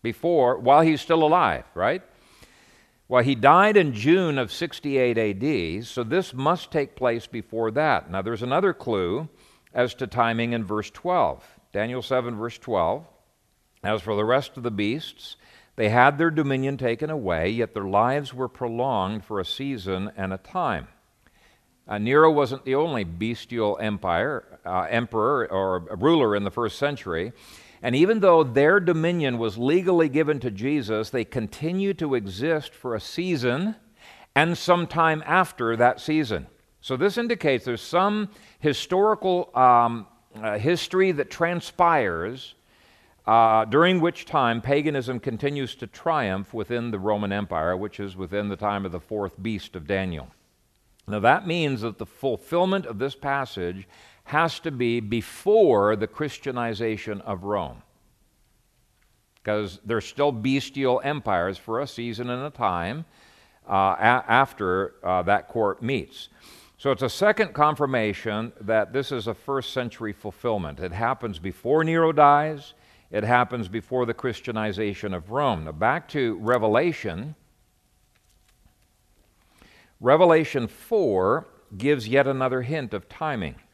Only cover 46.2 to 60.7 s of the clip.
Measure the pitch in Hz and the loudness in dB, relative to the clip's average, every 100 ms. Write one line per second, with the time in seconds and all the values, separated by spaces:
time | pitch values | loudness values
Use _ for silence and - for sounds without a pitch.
46.2 | 107 95 98 113 104 120 120 104 98 104 | 0 -2 -4 -8 -4 -4 -2 -4 0 0
47.2 | 101 101 101 82 82 92 104 - 101 92 | 0 -2 -2 -2 -2 -2 -6 -8 -12 -8
48.2 | 90 101 101 95 104 101 98 85 - 107 | -6 -4 -4 -4 -4 -4 -6 -8 -8 -6
49.2 | 98 - 98 104 - 92 73 98 95 80 | -6 -6 -6 -6 -8 -14 -4 -2 -2 -6
50.2 | 69 _ _ _ _ _ _ _ - 104 | -12 _ _ _ _ _ _ _ -8 0
51.2 | 110 156 185 170 151 127 113 101 110 _ | 2 2 0 -2 -2 -2 -6 -8 -14 _
52.2 | 135 110 - 170 185 196 135 104 135 135 | -6 -6 -2 0 2 0 -4 -6 -6 -6
53.2 | 143 139 127 - 87 95 101 - - _ | -4 -4 -4 -6 -8 -8 -16 -20 -20 _
54.2 | - 147 165 - 165 131 120 117 107 117 | -4 -2 0 -2 -8 -2 0 0 -2 -4
55.2 | - - 196 220 180 107 101 107 110 - | -4 -6 2 6 6 6 4 2 -4 -6
56.2 | 147 - 139 123 117 104 113 107 110 101 | -8 -6 -8 -6 -6 -4 -4 -4 -8 -10
57.2 | 110 95 98 101 76 - _ _ _ _ | -8 -8 -4 -4 -4 -12 _ _ _ _
58.2 | _ _ _ _ _ _ _ _ _ _ | _ _ _ _ _ _ _ _ _ _
59.2 | _ _ - 107 104 92 101 113 - - | _ _ -2 -2 -2 -10 -4 -4 -4 0
60.2 | 143 120 120 135 - | 0 0 0 0 -2